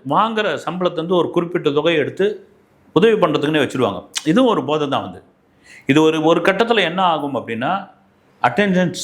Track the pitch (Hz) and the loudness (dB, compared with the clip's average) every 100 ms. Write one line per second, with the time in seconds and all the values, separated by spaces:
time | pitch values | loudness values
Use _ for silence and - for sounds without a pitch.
0 | 131 160 220 220 208 135 - 180 180 160 | -4 0 0 -2 -4 -4 -6 -4 -4 -4
1 | 170 180 139 180 170 170 147 143 160 160 | -2 0 0 -2 -4 -2 -2 0 0 0
2 | 127 - 202 202 - _ _ _ _ 160 | -2 -2 -4 -4 -14 _ _ _ _ 2
3 | 220 202 175 147 143 156 131 143 110 90 | 4 4 2 0 0 0 0 0 -2 -2
4 | - - 151 196 254 175 131 151 143 127 | -10 -6 0 2 2 2 -2 -2 -2 -2
5 | 101 87 - _ _ _ _ - - 143 | -4 -12 -20 _ _ _ _ -6 2 4
6 | 156 156 156 170 170 190 226 226 170 180 | 4 4 2 2 2 2 0 0 0 0
7 | 180 156 143 123 107 113 139 190 - _ | 0 0 -4 -6 -6 -6 -4 -6 -8 _
8 | _ _ _ _ 123 160 202 185 180 180 | _ _ _ _ -2 2 2 2 0 0